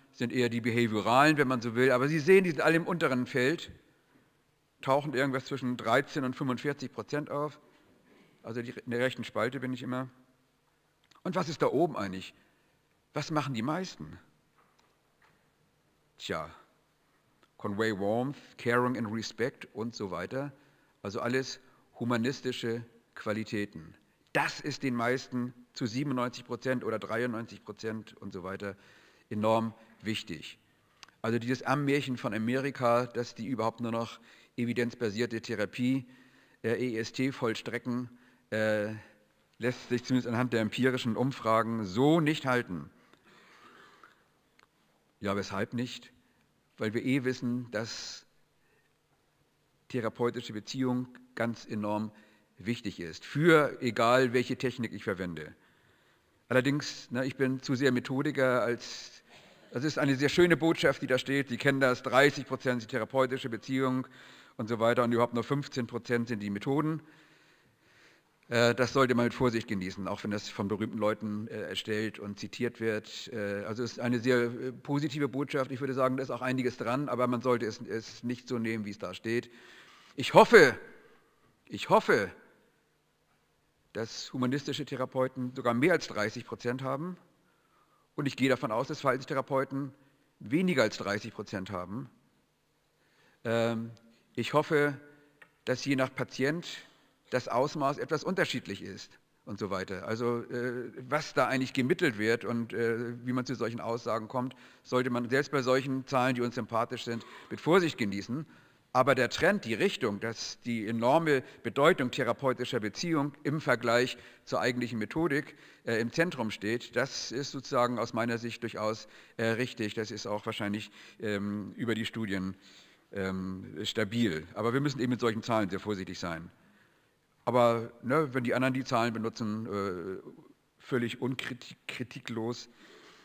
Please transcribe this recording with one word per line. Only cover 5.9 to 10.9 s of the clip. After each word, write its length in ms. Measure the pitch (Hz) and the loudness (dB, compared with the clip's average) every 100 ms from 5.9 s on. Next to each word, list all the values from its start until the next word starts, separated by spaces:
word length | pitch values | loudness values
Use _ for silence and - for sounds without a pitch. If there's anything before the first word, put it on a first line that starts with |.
| 127 139 151 | 2 2 -4
und 120 | 127 - | -4 -4
fünfundvierzig 560 | 139 120 147 143 127 | -4 -2 -4 -6 -8
Prozent 380 | - 104 147 151 | -10 -6 -6 -4
auf. 280 | 143 147 - _ _ _ _ _ - _ _ | -4 -6 -8 _ _ _ _ _ -20 _ _
Also 180 | 113 117 | -10 -8
die, 140 | 117 - | -8 -10
in 60 | - | -4
der 100 | 120 | 0
rechten 240 | 127 123 | 0 0
Spalte 360 | 110 107 117 131 | -6 -2 -2 -2
bin 120 | 127 | -6
ich 100 | 127 | -6
immer. 260 | 123 127 131 - _ _ _ _ _ _ _ | -4 -6 -6 -12 _ _ _ _ _ _ _